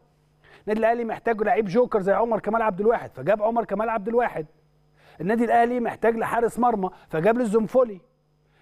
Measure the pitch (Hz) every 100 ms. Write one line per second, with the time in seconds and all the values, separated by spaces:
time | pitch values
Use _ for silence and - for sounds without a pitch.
0 | _ _ _ _ _ - - 220 220 240
1 | 226 - - 226 208 185 214 196 247 220
2 | 185 196 233 226 - 226 220 180 208 233
3 | 127 - 135 214 208 233 214 202 214 226
4 | 196 233 226 - 156 _ _ _ _ _
5 | _ - 170 226 233 233 233 247 226 -
6 | 220 226 175 226 233 - 247 214 180 -
7 | _ 160 175 233 247 220 220 254 240 190
8 | _ _ _ _ _ _